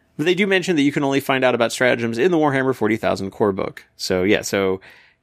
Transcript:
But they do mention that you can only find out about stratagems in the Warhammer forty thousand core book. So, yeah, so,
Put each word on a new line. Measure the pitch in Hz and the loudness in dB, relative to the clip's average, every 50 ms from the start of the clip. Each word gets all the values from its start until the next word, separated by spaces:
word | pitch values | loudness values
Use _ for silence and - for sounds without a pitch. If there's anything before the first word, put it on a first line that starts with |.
| _ _ _ | _ _ _
But | - 147 | -4 -2
they | 170 180 | 0 0
do | 170 208 190 | 0 0 0
mention | 196 185 165 185 180 | 0 -2 0 0 0
that | 151 139 | 2 2
you | 143 | 2
can | 135 - 147 | 2 0 -2
only | 139 139 135 | 0 0 -2
find | 127 - 135 131 131 | 0 0 -2 2 2
out | 127 123 | 2 2
about | 117 117 113 | 2 0 -2
stratagems | - - 131 123 123 117 117 117 113 113 | 0 0 2 2 2 2 -2 -4 -2 0
in | 127 185 175 | 0 2 2
the | |
Warhammer | 160 156 147 139 135 131 131 131 | 2 2 2 0 0 0 0 -2
forty | - 110 104 113 | 0 0 -2 0
thousand | 107 - 95 92 95 95 95 | 0 0 -2 -2 -2 -4 -10
core | - - - 104 98 | -4 0 0 0 0
book. | 98 - - - - - _ _ | -2 -4 -8 -8 -14 -20 _ _
So, | _ - - - 92 92 | _ -4 -2 0 0 2
yeah, | 101 104 - - | 2 2 0 0
so, | - - 101 98 95 95 95 - - - - - _ _ _ | -2 -2 -2 0 0 -2 -4 -8 -16 -20 -20 -20 _ _ _